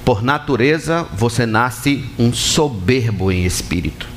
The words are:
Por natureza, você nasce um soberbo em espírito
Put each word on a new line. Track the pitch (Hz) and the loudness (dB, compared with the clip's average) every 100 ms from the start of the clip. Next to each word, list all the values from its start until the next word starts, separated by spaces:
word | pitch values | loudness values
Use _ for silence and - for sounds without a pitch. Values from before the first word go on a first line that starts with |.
Por | - 110 | 2 2
natureza, | 120 147 147 123 131 156 147 165 165 | 2 -2 0 2 2 2 0 -4 -4
você | 98 117 117 117 | -2 0 2 2
nasce | 110 123 117 143 139 - - | 2 0 0 -2 -2 -4 0
um | 120 | 0
soberbo | 120 - - 151 110 92 131 113 101 95 | 2 0 2 0 0 0 2 2 0 0
em | 92 90 | 2 0
espírito | 82 - 87 82 - - | -2 -2 -4 -4 -8 -14